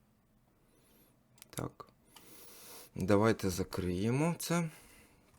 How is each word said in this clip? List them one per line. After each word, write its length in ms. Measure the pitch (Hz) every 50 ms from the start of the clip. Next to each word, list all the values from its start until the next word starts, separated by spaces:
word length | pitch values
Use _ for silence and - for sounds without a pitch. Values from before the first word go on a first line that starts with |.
| _ _ _ _ _ _ _ _ _ _ _ _ _ _ _ _ _ _ _ _ _ _ _ _ _ _ _ _ - -
Так. 360 | - - - - - - - - - _ _ _ - - - - - - - - - - - - - - - - -
Давайте 560 | 87 92 90 104 101 107 113 101 - - 95
закриємо 840 | 87 92 90 - - 95 90 90 87 90 104 117 123 139 156 170 160 -
це. 320 | - - 165 175 165 156 - - - - - - - - _ _ _ _ -